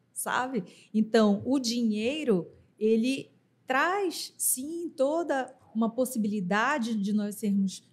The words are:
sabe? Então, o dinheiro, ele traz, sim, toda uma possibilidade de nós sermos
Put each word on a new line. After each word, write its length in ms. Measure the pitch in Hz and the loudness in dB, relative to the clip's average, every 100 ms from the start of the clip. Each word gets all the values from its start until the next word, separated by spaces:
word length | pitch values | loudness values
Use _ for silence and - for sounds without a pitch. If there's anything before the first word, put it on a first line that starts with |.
| _ | _
sabe? 520 | - - - 254 262 175 - - | -10 -4 -2 -2 -4 -8 -12 -6
Então, 500 | 214 214 233 214 202 240 | -2 2 4 4 4 0
o 160 | 277 | 0
dinheiro, 880 | 240 240 233 208 226 311 294 190 165 - _ - | 0 0 0 0 -2 -2 0 0 0 -12 _ -2
ele 540 | 214 220 240 269 - _ _ _ - | 2 4 2 -2 -6 _ _ _ -2
traz, 680 | 262 320 392 381 285 - - | 0 2 0 -2 -4 -10 -6
sim, 560 | - - 277 339 339 - | -4 -2 -4 -6 -6 0
toda 580 | 269 320 330 277 254 - _ | 0 0 -2 -2 -4 -10 _
uma 160 | 220 226 | -2 0
possibilidade 1040 | 226 254 240 208 208 180 202 240 302 226 220 | 0 -2 -2 -2 -2 0 2 2 0 0 -2
de 160 | 196 | 0
nós 240 | 208 208 202 | 0 -2 -4
sermos 500 | 214 196 190 - - | 0 2 0 -2 -16